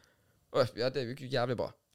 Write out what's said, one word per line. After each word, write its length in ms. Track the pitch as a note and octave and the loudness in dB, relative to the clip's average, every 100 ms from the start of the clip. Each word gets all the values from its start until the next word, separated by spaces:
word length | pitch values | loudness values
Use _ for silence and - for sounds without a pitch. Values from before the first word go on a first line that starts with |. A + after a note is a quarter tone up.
| _ _ _ _ _ - | _ _ _ _ _ 2
"Åh, 140 | B2 G2+ | 2 2
ja, 140 | B2+ | 0
det 100 | C#3 | 0
er 60 | A#2 | -4
jo 80 | C3+ | -6
ikke 160 | B2+ | -2
jævlig 240 | C3 B2 A2 | 0 2 0
bra." 80 | - - _ | -2 -8 _